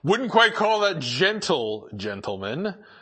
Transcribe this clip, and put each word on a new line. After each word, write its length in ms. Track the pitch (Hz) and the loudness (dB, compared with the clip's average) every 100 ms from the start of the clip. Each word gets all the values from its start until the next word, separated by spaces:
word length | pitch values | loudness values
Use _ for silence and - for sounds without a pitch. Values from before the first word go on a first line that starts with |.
Wouldn't 300 | 143 220 254 | 0 0 2
quite 220 | 214 226 | 6 6
call 260 | 220 214 220 | 4 0 2
that 180 | 202 175 | 0 0
gentle, 920 | 123 123 190 214 196 156 110 107 - | -4 0 0 0 -2 -2 -2 -6 -8
gentlemen, 800 | 101 104 101 98 98 98 131 208 190 - - | -10 -8 -8 -8 -6 -6 -4 -6 -8 -16 -20